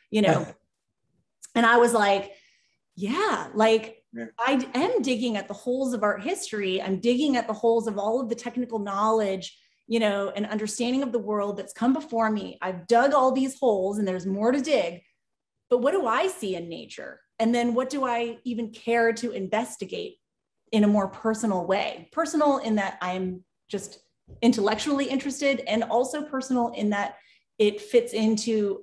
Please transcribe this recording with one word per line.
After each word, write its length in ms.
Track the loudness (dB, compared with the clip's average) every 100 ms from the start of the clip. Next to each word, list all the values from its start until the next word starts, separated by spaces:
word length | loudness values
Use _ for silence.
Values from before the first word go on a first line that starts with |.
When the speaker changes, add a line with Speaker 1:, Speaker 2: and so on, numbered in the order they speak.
| _
Speaker 1:
you 120 | 2
know? 240 | 4 4 0
Speaker 2:
<laughs> 1080 | -12 _ _ _ _ _ _ _ _ -4
Speaker 1:
And 120 | 2 6
I 120 | 6
was 140 | 6
like, 400 | 4 4 2 -2 -14 _ _ _ _ _ -8
"Yeah, 520 | -4 0 0 -2 -2
like, 500 | 2 4 4 0 -16 _
Speaker 2:
Yeah. 140 | -14 -10 -4
Speaker 1:
I 180 | 0 0
d-, 120 | 0
am 280 | -2 0 0
digging 340 | 0 -2 -2 -4
at 120 | -6
the 60 |
holes 400 | -8 -4 -2 -2
of 80 | 0
art 200 | 0 0
history. 580 | -4 -6 -6 -6 -4 -2
I'm 180 | -2 -2
digging 360 | 0 2 2 0
at 100 | -2
the 40 |
holes 340 | 0 2 2 0
of 100 | -2
all 220 | -2 -2
of 80 | -2
the 60 |
technical 440 | -6 -6 -6 -4 -4
knowledge, 760 | -4 0 2 2 0 -4 -8 -16 _ _ -4
you 120 | 0
know, 320 | 2 0 -2
and 120 | -4 -4
understanding 560 | -4 -4 -4 -2 0
of 100 | 0
the 60 | -2
world 380 | -2 -2 -2 -6
that's 160 | -10
come 200 | -2 0
before 380 | 0 0 0 0
me. 280 | 0 -4 -8
I've 240 | -8 -6 2
dug 260 | 4 6
all 180 | 4 4
these 260 | 2 -2 0
holes 400 | 2 2 0 0
and 80 | -2
there's 200 | -2 -4
more 260 | 0 2
to 80 | 2
dig, 420 | 2 2 0 -6 _ _ _ _ _ _ 0
but 100 | 2
what 140 | 2
do 140 | 2 2
I 200 | 0 0
see 260 | -2 -6 -6
in 120 | -8
nature? 520 | -12 -14 -14 -16 -16 _ -2
And 160 | 0
then 200 | 2 0
what 160 | 0 -2
do 140 | -2
I 340 | -2 -2 -4 -6
even 260 | -8 -6 -6
care 420 | -6 0 2 2
to 160 | 0 -4
investigate 840 | -6 -4 -2 -4 -8 -10 -10 -10 -14 _ _ _ _ _
in 120 | 2
a 40 | 4
more 200 | 4 0
personal 580 | -2 -2 0 0 0 0
way?" 420 | 0 -2 -8 -8
Personal 460 | -4 -2 2 4 2
in 180 | 2 0
that 220 | 0 -4
I'm 420 | -6 -4 -4 -6 -14 _ -10
just 300 | -8 -8 -18 _ _ -20 0
intellectually 640 | 2 4 2 0 -2 -2 -2
interested, 540 | -4 -4 -2 0 0 -2
and 160 | -2
also 380 | 0 0 0 -4
personal 460 | -6 -6 -2 0 -2 -2
in 140 | -2
that 260 | -2 -4 -10 _ _ _ 0
it 220 | 0 0
fits 320 | 0 2 2
into 680 | 0 2 2 0 0 0 -4